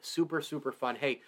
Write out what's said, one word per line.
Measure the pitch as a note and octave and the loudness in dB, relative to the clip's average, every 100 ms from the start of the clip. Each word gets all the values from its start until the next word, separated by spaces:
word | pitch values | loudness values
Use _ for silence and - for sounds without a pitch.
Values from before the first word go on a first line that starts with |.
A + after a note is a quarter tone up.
Super, | - - D#3+ D#3+ | -4 2 2 2
super | D3+ D3 C3 | -2 -4 -4
fun. | - B2 A#2 | -2 -2 0
Hey, | C#3 B2 | 0 0